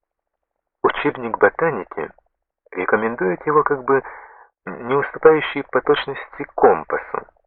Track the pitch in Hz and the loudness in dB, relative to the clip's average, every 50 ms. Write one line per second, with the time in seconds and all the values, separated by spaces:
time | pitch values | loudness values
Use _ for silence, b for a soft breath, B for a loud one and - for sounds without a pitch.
0 | _ _ _ _ _ _ _ _ _ _ _ _ _ _ _ _ - - - - | _ _ _ _ _ _ _ _ _ _ _ _ _ _ _ _ 0 0 0 0
1 | - 143 - - 120 117 107 - - 101 - - - - 143 101 87 - - - | -2 -2 -2 -2 -6 -8 -4 -2 -2 -2 0 0 -2 -2 -2 -4 -6 -8 -8 -10
2 | 76 - - _ _ _ _ _ _ _ _ _ _ _ - 90 90 - - 107 | -10 -10 -10 _ _ _ _ _ _ _ _ _ _ _ -8 -6 -2 0 0 2
3 | 110 113 117 - 92 92 90 - - 151 147 151 147 - 147 135 127 123 139 131 | 2 0 -2 -2 -2 -2 -2 -2 -2 0 2 2 2 2 0 -2 0 2 2 0
4 | - B B B B B B B B B B _ - 95 92 - 120 120 131 143 | 0 B B B B B B B B B B _ -14 -14 -12 -10 -4 -2 0 0
5 | 135 - - - - 156 160 156 139 - - 143 135 - - 127 - - 147 - | -2 -2 0 4 6 6 6 6 2 -2 -6 -6 -4 -2 -2 0 2 2 0 0
6 | - - 139 - - - - - 143 - - - - 120 95 80 73 - 73 71 | 0 -6 -8 -10 -12 -14 -12 -12 -12 -10 0 4 6 6 6 4 0 -4 -6 -6
7 | - - - - - - _ _ _ | -6 -6 -10 -10 -10 -10 _ _ _